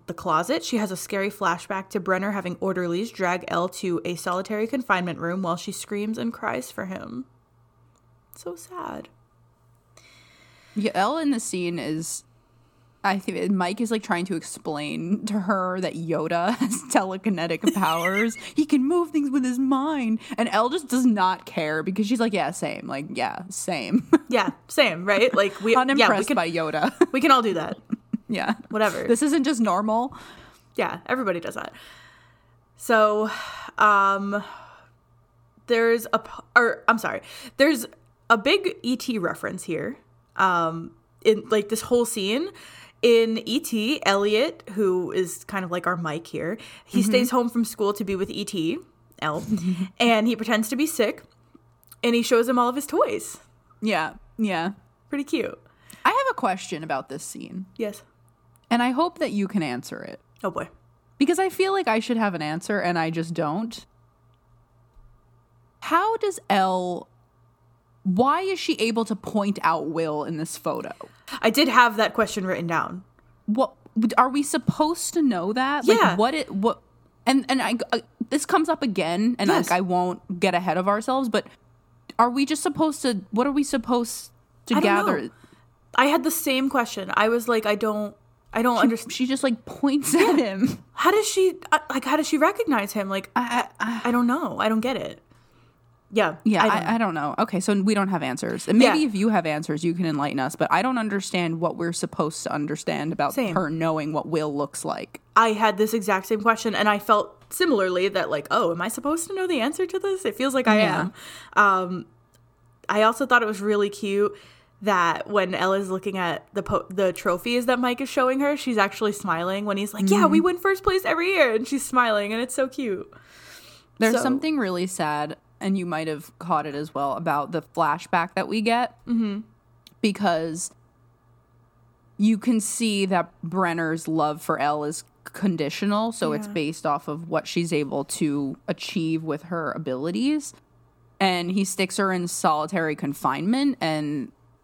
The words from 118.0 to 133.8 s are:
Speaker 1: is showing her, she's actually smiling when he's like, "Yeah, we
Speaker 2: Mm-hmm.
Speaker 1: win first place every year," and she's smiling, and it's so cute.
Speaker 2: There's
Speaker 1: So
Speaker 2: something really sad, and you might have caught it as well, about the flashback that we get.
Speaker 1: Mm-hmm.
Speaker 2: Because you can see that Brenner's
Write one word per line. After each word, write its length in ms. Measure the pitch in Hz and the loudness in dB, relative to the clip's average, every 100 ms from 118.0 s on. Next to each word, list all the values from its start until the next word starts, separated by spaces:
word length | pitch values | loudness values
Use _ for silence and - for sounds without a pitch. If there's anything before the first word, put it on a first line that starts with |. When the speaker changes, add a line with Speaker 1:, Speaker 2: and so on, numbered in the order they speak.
Speaker 1:
is 80 | 269 | -2
showing 300 | 294 254 262 | 0 2 2
her, 140 | 285 294 | 0 0
she's 220 | 262 214 | 0 2
actually 340 | 202 - 214 | 2 2 -2
smiling 540 | 208 196 165 180 196 208 | -2 -2 -2 -2 -4 -2
when 120 | 196 | -4
he's 160 | 202 | -4
like, 160 | 208 190 | 0 4
"Yeah, 160 | 202 311 | 6 6
we 100 | 311 | 6
Speaker 2:
Mm-hmm. 80 | 359 | 4
Speaker 1:
win 120 | 349 | 2
first 240 | 392 381 | 0 0
place 200 | 403 370 359 | 0 0 0
every 280 | 330 349 | 0 2
year," 200 | 381 262 | 4 4
and 140 | 220 254 | 2 -2
she's 160 | 277 | -4
smiling, 480 | - 254 233 208 202 | 0 2 2 2 0
and 80 | 226 | -4
it's 120 | 247 | -4
so 140 | - 262 | -2 -2
cute. 440 | - 247 185 - - - - - - - - _ - | -2 -4 -4 -8 -18 -20 -20 -20 -20 -20 -20 _ 0
Speaker 2:
There's 160 | 220 247 | 2 4
Speaker 1:
So 60 | |
Speaker 2:
something 360 | 254 269 311 302 | 2 0 0 0
really 260 | 196 175 185 | 0 -2 -4
sad, 520 | - 156 147 151 - _ - | -2 -2 -2 -4 -8 _ -6
and 180 | 190 196 | -2 -2
you 80 | 175 | -2
might 200 | 151 160 | -4 -4
have 300 | 151 - - | -6 -10 -12
caught 300 | 170 156 147 | -2 0 0
it 80 | 143 | -6
as 180 | 156 | -6
well, 200 | 143 139 | -4 -4
about 380 | 117 165 147 139 | -2 -2 -2 -2
the 120 | 165 | -4
flashback 720 | - - 151 160 - 175 170 190 | -4 0 0 0 0 0 0 -2
that 120 | - | -2
we 140 | 226 | 0
get. 300 | 220 233 254 - - | 0 0 -2 -6 -4
Speaker 1:
Mm-hmm. 320 | 233 214 202 - _ _ _ - - | 0 0 -4 -10 _ _ _ -20 0
Speaker 2:
Because 680 | 220 196 202 160 165 165 - _ _ _ _ _ _ _ _ _ _ _ _ _ _ - | 0 2 0 0 -2 -6 -8 _ _ _ _ _ _ _ _ _ _ _ _ _ _ 0
you 200 | 208 214 | 2 2
can 220 | 247 220 | 0 0
see 460 | - - 226 202 190 | 0 -2 0 0 2
that 260 | 185 170 - | 0 -2 -8
Brenner's 640 | 165 185 180 170 | -6 0 0 0